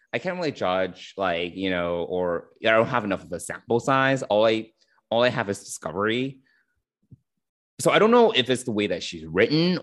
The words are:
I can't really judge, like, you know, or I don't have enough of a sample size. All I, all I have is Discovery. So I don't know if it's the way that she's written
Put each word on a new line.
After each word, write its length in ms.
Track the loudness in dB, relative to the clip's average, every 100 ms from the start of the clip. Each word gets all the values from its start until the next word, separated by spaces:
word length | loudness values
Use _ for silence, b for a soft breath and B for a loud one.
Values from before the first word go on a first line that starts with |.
| _
I 60 | -8
can't 180 | -6 -4
really 160 | -4
judge, 600 | -2 0 0 -2 -6 -14 -4
like, 400 | -2 -2 -4 -4
you 120 | -4
know, 320 | -2 -2 -4
or 440 | -4 -4 -2 -4 -8 _ 2
I 40 |
don't 160 | 4 2
have 160 | 0
enough 220 | -2 -4 -6
of 60 |
a 60 | -12
sample 400 | -10 -10 -2 -2
size. 420 | 2 2 2 0
All 220 | 0 2 2
I, 240 | 2 -4 _ _ _ -4
all 140 | 0
I 60 | 0
have 200 | 0 -4
is 100 | -6
Discovery. 800 | -8 -12 -8 -4 -2 -2 -4 -8 _ _ _ _ _ _ _ -20 _ _ _ _ _ -4
So 100 | 2
I 60 | 4
don't 140 | 6
know 200 | 6 6
if 180 | 4 0
it's 140 | 0
the 80 | -2
way 160 | -2 -2
that 140 | -2
she's 220 | -6 -12 -4
written 540 | 2 2 4 2 0